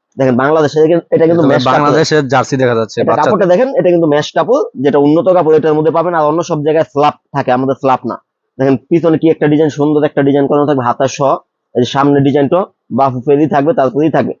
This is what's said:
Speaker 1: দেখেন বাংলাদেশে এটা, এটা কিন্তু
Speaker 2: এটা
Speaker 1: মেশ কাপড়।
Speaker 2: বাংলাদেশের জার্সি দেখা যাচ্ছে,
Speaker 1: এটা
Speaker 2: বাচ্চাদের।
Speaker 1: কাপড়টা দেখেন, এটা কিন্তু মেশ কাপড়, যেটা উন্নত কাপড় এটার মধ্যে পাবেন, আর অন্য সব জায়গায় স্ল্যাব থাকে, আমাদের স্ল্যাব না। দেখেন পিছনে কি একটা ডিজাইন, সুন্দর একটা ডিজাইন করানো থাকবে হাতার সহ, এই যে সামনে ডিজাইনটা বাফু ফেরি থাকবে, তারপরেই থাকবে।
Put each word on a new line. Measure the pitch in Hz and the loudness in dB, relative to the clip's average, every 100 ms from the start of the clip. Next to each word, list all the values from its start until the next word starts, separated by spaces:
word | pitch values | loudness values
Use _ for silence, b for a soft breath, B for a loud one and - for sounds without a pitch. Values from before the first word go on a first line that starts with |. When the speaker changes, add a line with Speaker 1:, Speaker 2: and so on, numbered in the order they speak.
| _ - | _ -4
Speaker 1:
দেখেন | 131 120 | 0 0
বাংলাদেশে | 139 160 147 156 | 2 2 0 2
এটা, | 156 170 - | 2 2 0
এটা | 160 160 | 0 2
কিন্তু | 170 | 2
Speaker 2:
এটা | 147 | 2
Speaker 1:
মেশ | 143 | 2
কাপড়। | 127 151 | 0 0
Speaker 2:
বাংলাদেশের | 143 139 160 156 135 | 2 0 0 0 0
জার্সি | 127 113 135 | -2 -2 -2
দেখা | 127 113 | 0 0
যাচ্ছে, | 110 - | -4 -4
Speaker 1:
এটা | - | -2
Speaker 2:
বাচ্চাদের। | 113 151 | 0 0
Speaker 1:
কাপড়টা | 196 185 | 0 2
দেখেন, | 180 262 247 | 2 0 0
এটা | 180 | 2
কিন্তু | 175 165 | 2 2
মেশ | 147 151 | 0 -2
কাপড়, | 175 147 - - - | -4 0 -2 -2 -4
যেটা | 143 143 | -2 2
উন্নত | 147 160 170 | 2 2 2
কাপড় | 180 156 156 | 2 2 2
এটার | 156 | 2
মধ্যে | 151 156 | 0 0
পাবেন, | 160 170 | -2 -2
আর | 170 151 | -2 -2
অন্য | 160 | -2
সব | 170 156 | -4 -4
জায়গায় | 147 156 156 | -2 -2 -2
স্ল্যাব | 139 147 - _ | 0 -2 -2 _
থাকে, | 143 131 | -8 -2
আমাদের | 123 131 135 | -2 -2 -4
স্ল্যাব | 135 127 120 | -2 -2 -4
না। | 95 _ _ _ - | -10 _ _ _ -4
দেখেন | 135 131 | 0 0
পিছনে | - 170 160 156 | 0 0 0 0
কি | 160 | 0
একটা | 156 151 | 0 0
ডিজাইন, | 151 156 | 2 0
সুন্দর | 147 147 151 | 0 0 0
একটা | 147 - | 0 0
ডিজাইন | 143 143 139 | 0 0 0
করানো | 147 143 | 0 0
থাকবে | 139 | -2
হাতার | 120 120 135 | -2 -2 -4
সহ, | - 135 160 _ _ _ 117 | -2 -2 -2 _ _ _ -4
এই | |
যে | 123 | -2
সামনে | 139 143 143 | 0 0 2
ডিজাইনটা | 139 139 139 175 202 _ _ | 2 0 0 -2 -4 _ _
বাফু | 113 135 127 | -2 -2 -2
ফেরি | 120 143 151 | -2 0 0
থাকবে, | 147 143 | 0 0
তারপরেই | 131 131 127 160 | 0 -2 0 -2
থাকবে। | 143 117 - | 0 -4 -8